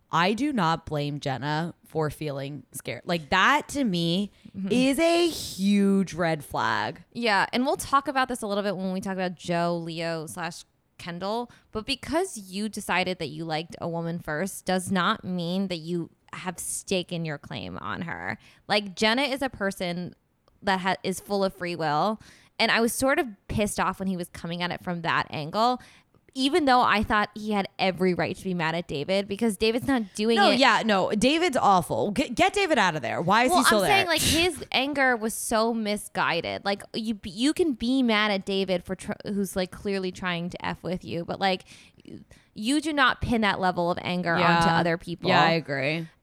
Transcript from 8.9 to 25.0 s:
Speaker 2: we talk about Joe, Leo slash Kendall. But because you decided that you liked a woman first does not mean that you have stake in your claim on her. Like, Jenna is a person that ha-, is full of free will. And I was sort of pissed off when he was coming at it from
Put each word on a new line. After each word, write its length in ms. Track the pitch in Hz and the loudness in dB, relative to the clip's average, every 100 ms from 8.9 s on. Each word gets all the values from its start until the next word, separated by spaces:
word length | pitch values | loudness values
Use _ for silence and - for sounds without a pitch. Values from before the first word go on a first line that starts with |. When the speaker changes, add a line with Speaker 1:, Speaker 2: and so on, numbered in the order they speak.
Speaker 2:
we 80 | 185 | -4
talk 120 | 202 | -4
about 220 | 185 185 170 | -2 -4 -4
Joe, 420 | - 170 170 170 | -2 0 0 -2
Leo 480 | 165 165 165 165 156 | -4 -6 -4 -4 -8
slash 380 | 185 170 - - _ _ - | -8 -10 -10 -18 _ _ -14
Kendall. 540 | 180 175 190 233 240 - _ | -12 -6 -4 -4 -6 -14 _
But 140 | 220 220 | -8 -6
because 540 | 269 - 311 381 220 | -6 -2 -2 -2 -6
you 280 | 190 190 214 | -10 -6 -6
decided 520 | 208 202 180 180 180 | -6 -2 0 0 -2
that 80 | 156 | -6
you 180 | 151 165 | -6 -4
liked 300 | 156 170 - | -4 -6 -8
a 80 | 170 | -6
woman 300 | 165 165 170 | -4 -4 -6
first 480 | 165 151 190 - - | -6 -4 -4 -4 -2
does 260 | 185 180 | -2 0
not 320 | 190 180 220 | 0 2 0
mean 440 | - 180 170 185 190 | -4 -4 -2 -2 -2
that 100 | 175 | -4
you 320 | 160 175 160 _ _ | -4 -4 -4 _ _
have 240 | 156 180 175 | -10 -10 -8
stake 540 | - - - 185 170 | -8 -8 -2 -4 -2
in 120 | 170 | -6
your 140 | 165 143 | -6 -8
claim 400 | - 117 92 - | -10 -12 -10 -10
on 240 | 95 - | -8 -8
her. 380 | 170 85 92 - - _ - | -8 -8 -8 -10 -14 _ -2
Like, 280 | 208 202 170 | -2 -2 0
Jenna 260 | 220 240 | 0 2
is 220 | 285 262 | -2 -4
a 60 | 269 | -6
person 640 | - 196 - 180 175 175 - _ _ _ _ | -4 -6 -4 -6 -6 -8 -14 _ _ _ _
that 160 | 196 185 | 0 0
ha-, 160 | 190 - | 0 -2
is 160 | 185 180 | -2 -6
full 240 | - 202 | -4 0
of 100 | 190 | 0
free 220 | - 175 170 | -2 -8 -2
will. 440 | 160 147 190 220 - - _ - | 0 2 0 -2 -10 -20 _ -2
And 140 | 220 | 2
I 100 | 190 | 4
was 120 | 233 | 2
sort 260 | - 269 302 | 2 2 2
of 80 | 262 196 - | 0 -8 -6
pissed 320 | - 208 - | -2 -2 0
off 200 | 175 185 | -2 -2
when 80 | 190 | -4
he 100 | 180 | -4
was 100 | 175 | -6
coming 340 | - 170 175 | -10 -8 -6
at 80 | 175 | -4
it 120 | - | -4
from 200 | 185 175 | -6 -4